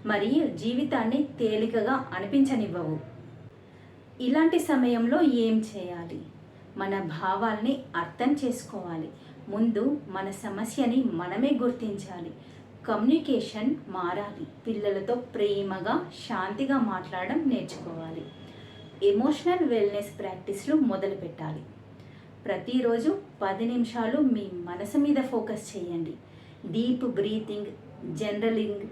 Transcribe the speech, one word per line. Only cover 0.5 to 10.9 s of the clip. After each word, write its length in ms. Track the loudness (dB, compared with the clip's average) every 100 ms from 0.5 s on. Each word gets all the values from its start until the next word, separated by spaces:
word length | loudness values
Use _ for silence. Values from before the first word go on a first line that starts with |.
| 0
జీవితాన్ని 680 | -2 0 0 2 2 2
తేలికగా 880 | 0 0 0 2 2 2 2 0 -2
అనిపించనివ్వవు. 840 | -6 2 4 6 4 0 -2 -2 -4 -6 -14 -18 -18 -20 -20 -20 -20 -20 -20 -18 -4
ఇలాంటి 380 | 2 6 6 4
సమయంలో 640 | 4 4 4 4 4 6
ఏం 420 | 6 6 6 4 2 -4
చేయాలి? 460 | -8 -8 -8 -10 -12 -16 -20 -20 -14 -6
మన 220 | -2 -2
భావాల్ని 840 | -2 -2 0 2 0 0 0 -2 -2 -6
అర్థం 400 | -6 -2 2 2
చేసుకోవాలి. 640 | 0 -2 -6 -10 -6 -6 -8 -10 -20 -16 -6
ముందు 520 | 0 2 2 2 0 -4
మన 220 | -6 -6
సమస్యని 760 | -6 -8 -6 -4 0 2